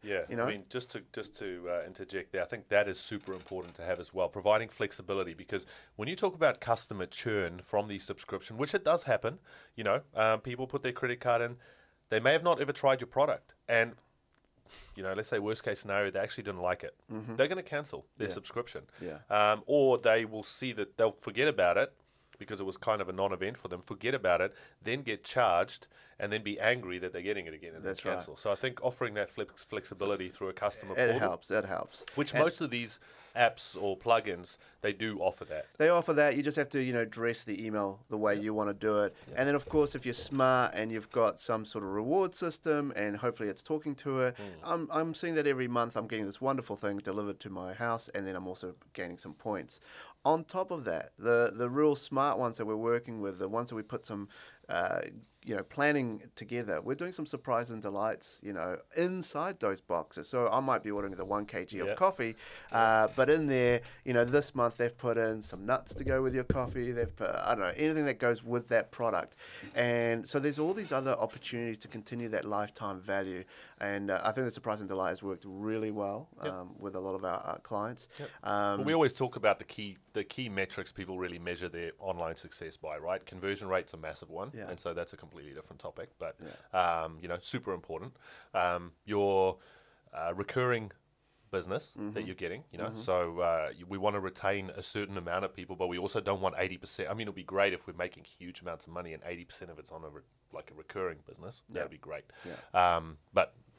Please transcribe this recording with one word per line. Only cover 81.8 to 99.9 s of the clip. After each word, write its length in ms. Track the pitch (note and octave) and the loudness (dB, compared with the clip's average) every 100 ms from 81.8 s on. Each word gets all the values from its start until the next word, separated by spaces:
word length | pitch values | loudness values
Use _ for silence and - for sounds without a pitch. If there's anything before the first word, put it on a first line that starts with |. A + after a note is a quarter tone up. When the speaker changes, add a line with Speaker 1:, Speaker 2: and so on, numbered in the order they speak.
| E2+ - | -8 -6
Speaker 1:
online 340 | F#2+ F2 E2 | -4 -2 -4
success 420 | E2 - - D#2+ - | -4 -12 -12 -12 -10
by, 200 | D#2 D2+ | -8 -6
right? 260 | E2 F#2+ | -2 -4
Conversion 440 | - F#2 G2 G2 G2 | -4 -6 -4 -4 0
rate's 240 | F#2 - | -2 -2
a 40 | E2 | -8
massive 320 | D#2 - D#2+ | -10 -10 -12
one, 200 | E2 A2 | -10 -10
Speaker 2:
Yeah. 140 | - F#2+ | -10 -10
Speaker 1:
and 100 | F2+ | -8
so 120 | F2+ | -6
that's 180 | E2+ E2+ | -4 -6
a 40 | - | -10
completely 180 | E2 - C#2+ | -18 -18 -16
different 260 | C#2 - D2 | -16 -16 -16
topic, 300 | D#2+ - D#2+ _ | -14 -12 -16 _
but, 180 | E2 - | -10 -10
Speaker 2:
Yeah. 640 | E2 - - F#2 F2 E2 | -16 -16 -2 2 4 2
Speaker 1:
um, 140 | E2 D#2+ | -2 -8
you 80 | E2+ | -8
know, 80 | F2 | -6
super 320 | - C3 G#2+ | -6 -6 -4
important. 420 | F2 - D#2+ A#2+ - - - - | -6 -6 -8 -10 -14 -20 -20 -4
Um, 380 | F#2+ F2+ F2 F2 - | 0 2 0 -4 -14
your, 540 | - G#2 G2+ F#2+ F#2 F#2 - - _ _ _ | -2 2 4 6 4 2 -10 -20 _ _ _
uh, 180 | D2 E2 | -6 -4
recurring 560 | F2+ G2+ C3 B2+ A#2+ G#2+ - _ _ _ _ _ | -2 -2 0 2 0 -2 -12 _ _ _ _ _
business 400 | G2 F2 A2 - | -4 -2 -6 -6
Speaker 2:
Mm-hmm. 220 | G#2+ G#2 | -8 -6
Speaker 1:
that 80 | G#2+ G#2 | -6 -8
you're 80 | |
getting, 300 | F#2 E2+ A2 - | -6 -6 -8 -10
you 60 | E2+ | -8
know, 80 | G#2 | -6
Speaker 2:
Mm-hmm. 140 | A2 | -4
Speaker 1:
so, 400 | A2 F2+ E2+ E2+ | 0 2 2 0
uh, 320 | E2+ E2 D2+ A#1 | 2 2 0 -6
y-, 60 | F2 | -8
we 120 | G2 | -2
wanna 220 | G#2 G2+ | 0 0
retain 500 | F#2+ - G2 G2+ F#2+ | -4 -2 0 0 -4
a 120 | - | -10
certain 360 | - G#2+ G2 G2 | -6 -6 -4 -6
amount 260 | E2+ F2+ | -2 -2
of 80 | G2 | -2
people, 220 | F#2 E2+ F2+ | -6 -12 -4
but 120 | F2+ | -2
we 100 | F2+ | -2
also 220 | G2 A2+ | -2 -2
don't 180 | G2 G2 | 0 0
want 140 | F#2+ - | 0 0
eighty 220 | F#2 F2 | -2 -4
percent. 320 | - - E2 | -10 -6 -6
I 20 | |
mean, 160 | G#2 G#2 | -4 -6
it'll 60 | |
be 80 | F#2+ | -8
great 300 | E2+ F#2+ G2+ | -2 2 4
if 120 | F2 - | 2 -6
we're 60 | |
making 320 | E2 F2+ D#2+ | -6 -6 -6
huge 380 | D#2+ - F2+ - | -20 -16 -16 -12
amounts 240 | F2 D#2+ - | -10 -10 -10
of 80 | |
money 180 | F2 F2 | -10 -10
and 100 | D#2 E2+ | -10 -10
eighty 180 | F2 | -10
percent 260 | F2 - E2+ | -12 -16 -16
of 80 | D2+ | -16
it's 140 | D2 | -16